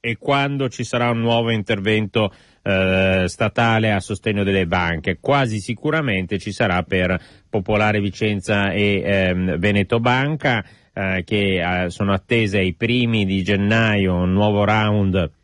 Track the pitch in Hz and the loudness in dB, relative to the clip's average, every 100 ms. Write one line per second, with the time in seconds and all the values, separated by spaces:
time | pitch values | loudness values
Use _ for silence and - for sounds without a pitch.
0 | 120 113 - 139 139 139 131 - 120 123 | -6 -6 -2 0 0 -2 -4 -6 -6 -2
1 | 120 117 117 117 117 110 98 107 95 110 | 0 0 2 2 2 -2 -2 -2 0 0
2 | 104 113 104 - _ _ - 95 92 95 | 0 0 -2 -4 _ _ -2 0 2 2
3 | 95 95 90 - 110 - 117 113 110 101 | 2 2 0 -2 -2 0 2 2 2 -2
4 | - 101 - 101 98 98 87 90 87 82 | -4 -6 -4 -2 0 0 0 0 -2 -2
5 | 95 85 - 143 131 107 98 113 151 160 | -4 -4 0 0 0 -4 -6 -6 -2 -2
6 | 143 95 92 98 107 95 110 90 87 92 | 0 -2 -2 -6 -6 -2 0 0 0 0
7 | 90 90 - - _ - 92 104 107 107 | 0 -2 -6 -20 _ -6 -2 0 2 0
8 | 101 90 110 101 - 104 98 92 104 101 | -2 -2 -4 -2 -2 0 0 0 0 0
9 | - 98 92 90 92 80 98 101 95 117 | 0 0 2 0 -2 0 0 0 0 0
10 | 117 123 143 151 143 117 - - _ - | 2 0 0 -2 0 -2 -4 -16 _ -6
11 | 95 92 87 104 98 92 85 90 90 87 | -4 -4 -2 0 0 0 0 -2 -2 -2
12 | 98 95 _ 117 107 101 92 85 117 123 | 0 -2 _ 0 2 0 0 -2 -2 0
13 | 117 113 95 95 92 98 101 110 113 104 | 0 0 0 0 0 0 2 2 2 2
14 | 95 90 90 95 107 104 104 107 107 104 | 2 2 2 2 2 2 2 2 2 2
15 | 98 92 80 _ | 2 0 -2 _